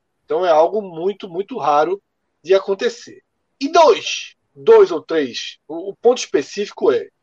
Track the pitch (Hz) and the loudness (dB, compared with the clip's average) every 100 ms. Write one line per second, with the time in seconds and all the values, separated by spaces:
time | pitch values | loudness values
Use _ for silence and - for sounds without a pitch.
0 | _ _ - 156 180 156 175 208 190 160 | _ _ -6 -2 2 4 2 0 -8 -8
1 | 185 196 196 175 202 240 147 147 160 196 | -6 -6 -10 -10 -10 -6 -2 0 0 -4
2 | _ _ _ _ 151 196 - 196 240 - | _ _ _ _ 0 0 0 -4 -6 -8
3 | - - _ _ _ - 285 339 302 - | -20 -20 _ _ _ -10 0 4 4 4
4 | - - - _ _ 139 139 220 190 160 | -2 -10 -12 _ _ -4 4 6 6 0
5 | - 160 131 110 - - - 165 196 - | -4 -4 -4 -8 -14 -18 -16 -12 -12 -2
6 | 233 254 - - - 196 202 - 180 117 | 0 0 -2 -4 -4 -10 -10 -4 -2 -2
7 | - _ | -6 _